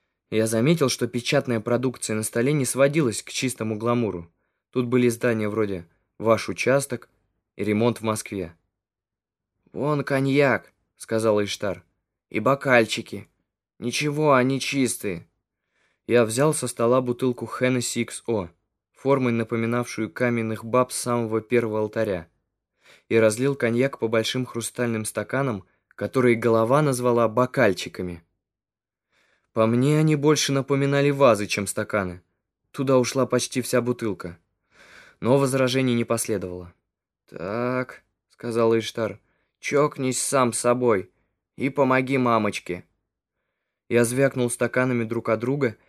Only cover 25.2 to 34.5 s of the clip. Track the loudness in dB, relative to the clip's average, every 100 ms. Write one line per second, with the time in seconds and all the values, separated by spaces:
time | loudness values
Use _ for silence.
25.2 | -4 -2 -2 -4 -10 _ _ -8 -2 2
26.2 | 4 4 4 2 4 2 2 0 0 2
27.2 | 2 2 0 2 2 2 -6 -8 -10 -10
28.2 | -16 _ _ _ _ _ _ _ _ _
29.2 | _ _ _ 0 2 4 4 4 4 4
30.2 | 4 2 2 -2 0 0 2 2 2 4
31.2 | 6 4 0 -4 -4 -6 -2 -2 -2 -8
32.2 | -16 _ _ _ _ -4 2 4 2 0
33.2 | 0 0 0 -4 0 0 0 -2 -4 -6
34.2 | -10 -14 _